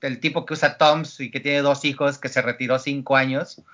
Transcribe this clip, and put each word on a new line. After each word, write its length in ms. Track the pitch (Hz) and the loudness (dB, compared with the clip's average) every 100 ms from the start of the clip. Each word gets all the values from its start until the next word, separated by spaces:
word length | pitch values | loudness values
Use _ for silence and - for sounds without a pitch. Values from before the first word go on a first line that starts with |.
el 200 | 135 123 | -8 -4
tipo 260 | 156 160 - | -4 -4 -4
que 80 | |
usa 240 | 156 151 - | 0 0 4
Toms 420 | 151 156 156 - | 4 4 0 -8
y 100 | 123 | -10
que 100 | 131 | -6
tiene 200 | 143 143 | -2 2
dos 220 | 143 139 | 2 2
hijos, 340 | 147 139 143 135 | -2 0 -2 -2
que 100 | 131 | -4
se 140 | 131 | -2
retiró 360 | 117 117 123 127 | -2 -2 -2 -2
cinco 380 | 143 139 135 135 | -2 -6 2 2
años, 460 | 131 135 175 - _ | 2 -2 -6 -12 _